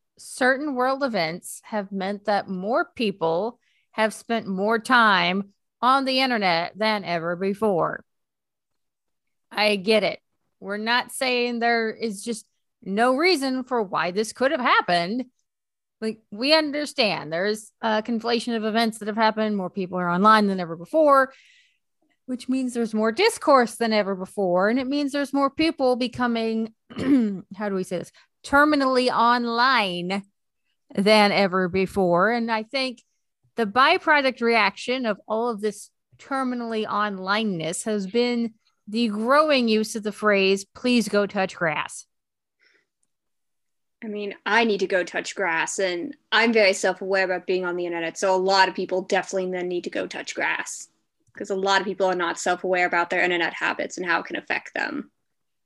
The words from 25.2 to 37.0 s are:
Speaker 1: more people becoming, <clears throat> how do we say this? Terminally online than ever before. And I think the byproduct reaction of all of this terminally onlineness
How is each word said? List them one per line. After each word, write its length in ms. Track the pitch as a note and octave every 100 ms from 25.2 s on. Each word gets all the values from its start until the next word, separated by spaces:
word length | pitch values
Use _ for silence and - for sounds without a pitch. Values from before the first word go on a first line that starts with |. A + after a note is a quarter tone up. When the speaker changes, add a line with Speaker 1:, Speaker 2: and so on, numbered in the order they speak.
| C#4
Speaker 1:
more 160 | C#4 C#4
people 460 | - D#4+ D#4+ C4 A#3+
becoming, 800 | B3 B3 B3 A3+ A3+ A3 A3 -
<clears throat> 120 | _ - C4+ C#4 G#3+ F#3+ - -
how 140 | G#3
do 60 | F#3+
we 80 |
say 160 | F#3 F3
this? 120 | F3 _ _ _
Terminally 640 | - C#4 D4+ D4 C4 B3+ B3
online 1120 | - A#3 A#3+ A#3+ A#3 C4 B3 G3 F3 F3 G3 - _ _ _ _ _ _ -
than 360 | G3 G#3+ G3+
ever 360 | E3+ G3 F#3 F#3
before. 640 | F#3+ F#3 G3+ F3+ E3+ G3+
And 200 | A#3+ A#3
I 120 | A3
think 360 | A3 C4+ C4 A3+ _ _ _ _ _ -
the 100 | G#3+
byproduct 760 | A#3+ C#4+ F4+ - D4 C4 B3
reaction 640 | A#3 A#3 G3 - - B3+ A#3
of 140 | G3+ -
all 220 | A3 A#3+
of 120 | G#3
this 280 | G#3+ - - _ _ _
terminally 720 | - C4+ B3+ B3 A#3 A3 G#3+
onlineness 960 | G3+